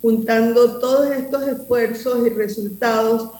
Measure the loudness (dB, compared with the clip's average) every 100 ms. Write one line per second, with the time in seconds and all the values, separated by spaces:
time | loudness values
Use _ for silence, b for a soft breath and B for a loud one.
0 | 0 0 0 2 4 4 4 2 0 2
1 | 2 0 -4 -4 -2 -6 -2 0 0 -2
2 | -4 0 0 0 -4 -4 -8 -2 0 2
3 | 2 0 -2 B